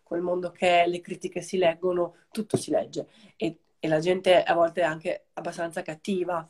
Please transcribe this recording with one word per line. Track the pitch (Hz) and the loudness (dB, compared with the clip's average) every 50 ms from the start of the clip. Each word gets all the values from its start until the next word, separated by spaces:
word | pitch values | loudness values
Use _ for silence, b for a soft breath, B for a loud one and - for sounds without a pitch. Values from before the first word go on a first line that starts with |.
| _ | _
col | _ 170 170 | _ -6 -4
mondo | 180 175 180 180 175 170 | -2 -2 -2 -4 -4 -8
che | - - 185 180 175 175 170 | -4 0 2 4 6 6 4
è, | |
le | 175 175 175 | 4 0 -4
critiche | - 202 180 - - - - - | -8 -10 -12 -10 -10 -10 -8 -10
si | - - 196 | -8 -4 -2
leggono, | 185 175 165 165 165 180 185 180 175 175 165 b b b b | 2 2 2 2 2 -2 -2 0 0 -2 -2 b b b b
tutto | - 220 214 - - | -8 -8 -4 -4 -4
si | - - - | -4 -2 -2
legge | 143 - - 135 151 151 - b b b b b b | -2 -2 -2 -2 -6 -10 -10 b b b b b b
e, | - - 160 160 - _ _ _ _ | -6 -6 -6 -6 -8 _ _ _ _
e | - | -2
la | 156 156 156 | 0 0 2
gente | 160 180 185 185 185 185 180 160 - | 2 2 0 2 4 6 6 6 6
a | - 170 | 4 4
volte | 170 170 165 - 185 | 4 2 2 2 0
è | 170 | 0
anche | 156 160 160 165 180 - - - _ _ | 0 0 -4 -6 -6 -6 -6 -10 _ _
abbastanza | - 175 175 170 180 170 170 165 185 | -10 -10 -8 -6 -6 -8 -6 -6 -8
cattiva, | 175 160 156 156 - 208 196 180 175 175 175 165 160 | -8 -8 -12 -8 -4 -4 -2 -2 -2 -2 -4 -6 -8